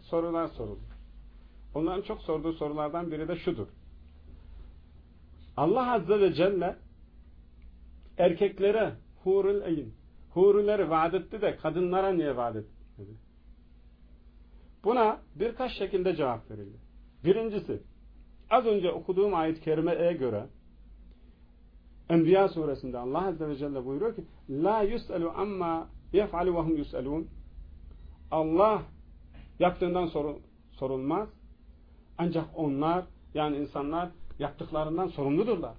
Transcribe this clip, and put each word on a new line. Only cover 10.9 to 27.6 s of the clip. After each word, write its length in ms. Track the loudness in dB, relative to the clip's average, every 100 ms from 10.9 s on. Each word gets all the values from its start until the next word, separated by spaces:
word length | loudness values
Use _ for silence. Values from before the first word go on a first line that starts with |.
vaat 240 | 2 2
etti 260 | 0 -4 -2
de 160 | -2 0
kadınlara 560 | -2 0 0 2 2
niye 240 | 2 0 0
vaat 200 | -2 -4
etmedi? 540 | -8 -16 -20 -18 -18 -18 -20 -20 -20 -20 -20 -20 -20 -20 -20 -20 -20 -20 -20 -20 -20 -4
Buna 340 | 0 4 4 2 -6
birkaç 380 | -4 -4 -2 -4 -4
şekilde 380 | -2 0 0 2
cevap 340 | 0 -2 -8
verildi. 260 | -14 -14 -16 -20 -20 -20 -2
Birincisi, 580 | 2 2 0 -4 -4 -8 -10 -20 -20 -20 -20 -20 2
az 160 | 2 4
önce 260 | 2 0
okuduğum 420 | -2 -2 0 2
ayet-i 260 | 2 0 -2
kerimeye 520 | 0 0 2 2 2
göre 340 | 2 0 -2 -6 -14 -20 -20 -20 -20 -20 -20 -20 -20 -20 -20 -20 -20 -20 -18 2
Enbiya 400 | 4 8 6 6
suresinde 500 | 2 -2 -4 -6 -6
Allah 280 | -4 -2 -2
Azze 220 | -2 -4
ve 80 | -4
Celle 280 | -4 -4
buyuruyor 320 | -4 -2 -4 -4
ki, 80 | -12 -16 -8
"La 320 | 0 2 2
yus'elu 480 | 2 0 -4 -4 -4
amma 580 | -2 -4 -2 -2 -2 -6 -14 0
yef'alu 420 | 2 2 0 0
ve 40 | 2
hum 180 | 0 0
yus'elun." 520 | -2 -6 -4 -4 -6 -12 -18 -18